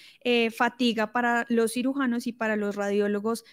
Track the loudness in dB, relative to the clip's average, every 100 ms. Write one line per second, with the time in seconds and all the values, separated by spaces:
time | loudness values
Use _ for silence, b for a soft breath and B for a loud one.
0 | B B 0 2 2 2 0 2 0 2
1 | 0 0 0 0 0 2 2 0 -2 0
2 | 0 -2 -4 -4 -2 0 -2 -2 -2 0
3 | 0 0 -2 -4 -8